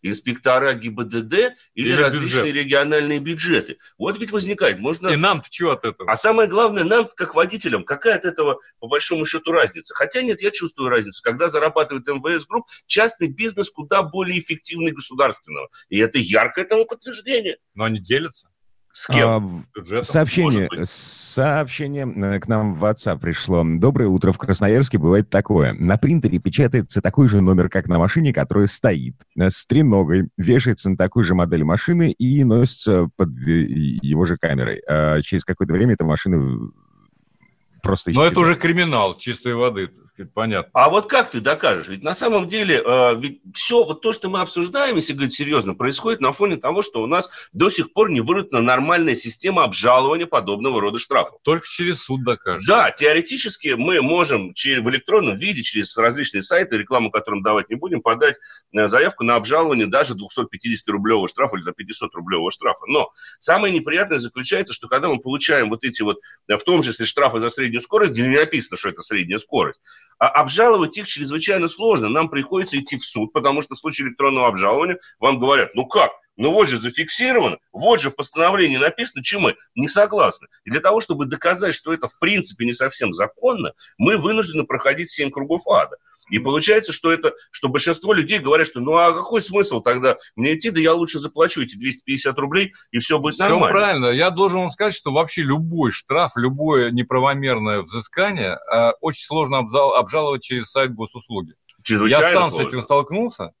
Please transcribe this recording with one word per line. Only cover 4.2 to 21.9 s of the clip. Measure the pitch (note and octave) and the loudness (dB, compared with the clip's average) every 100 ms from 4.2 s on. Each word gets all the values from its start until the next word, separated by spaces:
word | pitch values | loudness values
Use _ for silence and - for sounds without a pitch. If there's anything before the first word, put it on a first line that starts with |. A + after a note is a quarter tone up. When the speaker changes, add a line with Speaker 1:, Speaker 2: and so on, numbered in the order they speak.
Speaker 1:
ведь | A3 | -6
возникает, | G#3 F#3 G#3 C#3 G2 | -4 -4 0 0 0
можно | B2 E3 F#3 | -6 -4 -2
Speaker 2:
И | D3+ | 2
нам-то | F#3 E3+ - | 2 0 -6
че | - E3+ | -4 -2
от | C3 | -2
этого? | A2+ - A2+ | -4 -6 -4
Speaker 1:
А | |
самое | A2+ G#3+ A3+ G#3+ | 0 2 4 2
главное, | G3 A3+ G3+ | 2 2 2
нам | E3+ A3+ A3+ | 2 2 0
как | - F3+ | -6 -2
водителям, | D#3+ F3+ A3 D#3+ G#2 | 0 0 -2 -2 -2
какая | - C#3 A3+ | -2 -2 0
от | F#3+ | 2
этого, | F3+ E3 D3 - _ _ | -2 0 -2 -2 _ _
по | A#2 | -4
большому | D3 - E3 | -2 0 -4
счету, | D#3 E3 D#3+ | -2 -4 0
разница? | E3 A#2 E2 - | 2 2 -2 -14
Хотя | - D3 B3+ | -4 -2 -2
нет, | B3+ G3+ | -2 -2
я | G3+ | -2
чувствую | - E3+ - B2+ | -4 -8 -6 0
разницу. | A#2+ G2+ - | 0 -2 -6
Когда | A#2+ B2 E3+ | -4 -2 0
зарабатывает | D3+ D#3 D#3 D3+ C#3 B2+ | 0 0 0 -2 -4 -6
М | C#3 | -4
В | D3 E3+ | -2 -4
С | C#3+ | -4
Групп, | A#3 - - | -6 -6 -20
частный | _ G3+ A3+ - D#3+ | _ 2 2 0 -6
бизнес | C3+ A3+ G3 G3 | -4 -6 -4 -6
куда | - D3 G3 | -8 -2 0
более | D#3+ F3+ F3+ F3+ | 0 -6 -4 -4
эффективный | - D#3+ - E3 E3 | -6 -12 -10 -4 -4
государственного. | C#3+ - C3 C3+ - - D2 C2+ - _ | -4 -8 0 0 0 -12 -14 -14 -20 _
И | G2 | 0
это | A2+ C3+ | 0 0
яркое | F2+ G#2+ A#2+ - | 2 2 2 -2
тому | F#3 A3 | -2 0
подтверждение. | A3+ A#3+ C4 G#3+ G#3 B3+ G3 - _ | 0 -6 -12 -14 -4 -4 -4 -10 _
Speaker 2:
Но | G2+ | -6
они | A2+ A2 | -4 -4
делятся. | F2+ C3 D#3+ - _ _ _ _ _ | -2 -2 -2 -14 _ _ _ _ _
Speaker 1:
С | - - | -10 0
кем? | B2+ | 2
Speaker 3:
А, | A2+ A2 | 4 2
в-, | G2 F2 - | -2 -10 -14
Speaker 2:
Бюджетом. | G#2+ - A2 | -18 -6 -6
Speaker 3:
сообщение, | A#2+ D#3+ D3+ F3+ D#3+ A2 F#2 | 0 0 2 2 2 2 0
Speaker 1:
Может | D#2 | -4
быть. | F2 | -8
Speaker 3:
сообщение, | - - - - - C#3+ D3 C#3 - C#3+ | -8 -8 -8 -6 -2 0 0 -4 -8 -8